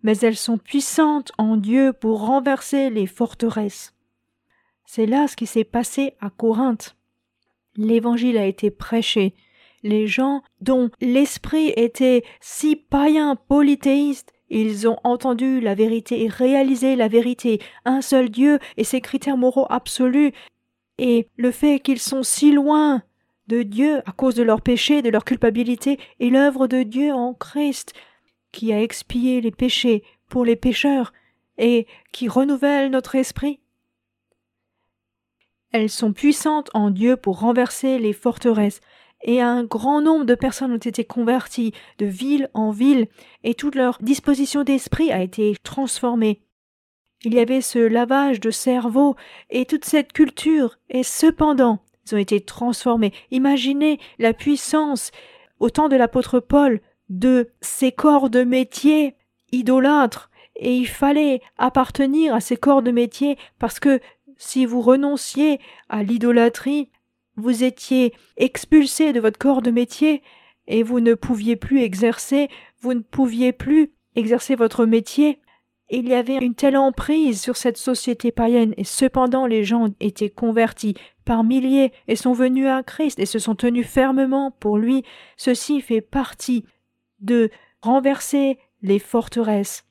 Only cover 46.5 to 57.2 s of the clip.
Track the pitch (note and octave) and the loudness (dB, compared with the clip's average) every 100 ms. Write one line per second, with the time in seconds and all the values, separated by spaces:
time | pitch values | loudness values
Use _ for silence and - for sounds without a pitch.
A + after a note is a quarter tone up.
46.5 | _ _ _ _ _ _ _ A#3 A#3+ A#3 | _ _ _ _ _ _ _ -2 0 2
47.5 | C4 B3 A#3+ A3+ A#3 A#3+ C4+ C#4 A#3 A3 | 0 -2 0 2 2 2 0 0 0 -2
48.5 | A3 - B3 A#3 A#3 C#4+ C4 - - _ | -2 -2 -2 0 2 2 0 -10 -20 _
49.5 | - B3+ D4+ - D#4 - - D4+ - D#4 | -6 -2 -4 0 -2 -2 0 0 2 0
50.5 | D#4 B3 - _ B3+ B3+ - D#4+ D#4 D4+ | 2 0 -4 _ -4 -4 2 2 4 0
51.5 | C#4 B3 A3 _ _ - G#3+ G3 G#3 - | 4 2 2 _ _ -6 -4 0 -2 -4
52.5 | - A#3+ A#3 B3 A#3 G#3 - _ B3+ C4+ | -6 -4 -2 -2 0 0 -4 _ 0 2
53.5 | C#4 B3 C#4 D4+ D4 - - A3+ A3+ C#4+ | 2 0 0 0 -2 -8 -2 -2 0 -2
54.5 | C#4+ - D#4 D4+ C4+ - - - - _ | -2 0 -2 0 -4 -8 -16 -20 -20 _
55.5 | _ A#3 - D4+ C4+ A#3 B3+ A#3+ B3 A#3+ | _ -2 0 2 4 2 0 0 -2 2
56.5 | C#4+ C#4+ A3 _ _ _ F#3 | 2 4 0 _ _ _ -2